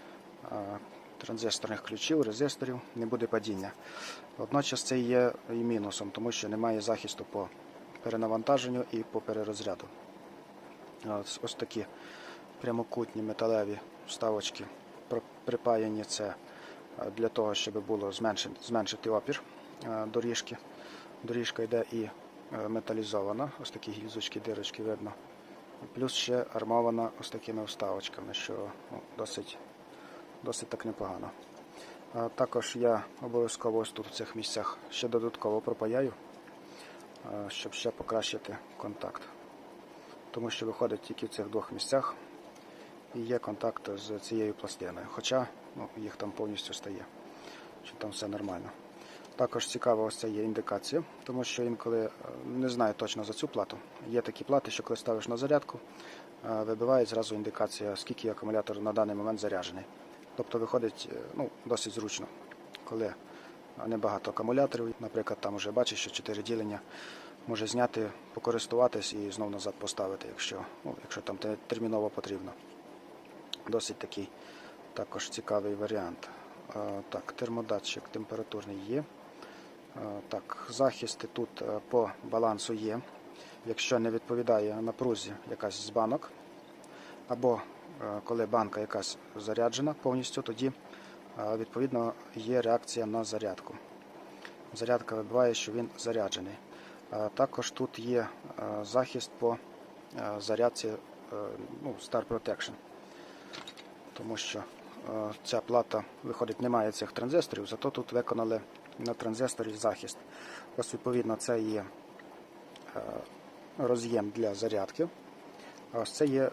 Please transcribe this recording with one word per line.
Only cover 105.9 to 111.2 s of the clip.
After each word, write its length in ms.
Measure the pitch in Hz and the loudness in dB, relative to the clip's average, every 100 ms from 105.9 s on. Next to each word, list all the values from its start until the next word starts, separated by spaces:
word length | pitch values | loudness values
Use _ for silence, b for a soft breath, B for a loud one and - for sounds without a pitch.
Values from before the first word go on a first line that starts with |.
| 110 104 - | 2 0 -8
виходить, 380 | 127 113 117 107 | -4 0 0 2
не 80 | 123 | 4
має 220 | 120 107 | 6 4
цих 200 | - 104 | 2 -2
транзисторів, 540 | - 120 165 - 101 101 | -2 4 4 4 0 -4
зато 240 | 110 139 | 0 0
тут 240 | 123 123 | 0 2
виконали 480 | 120 - 113 113 110 110 - - - | 2 4 2 4 2 -2 -16 -16 -4
на 140 | 120 | -2
транзисторі 600 | 113 117 110 127 - 110 | 0 0 2 2 2 -2
захист. 440 | 107 110 - - - - B B B B - | 2 2 2 -4 -10 -12 B B B B -4
Ось, 160 | - | -2
відповідно, 420 | 117 127 123 | 0 2 4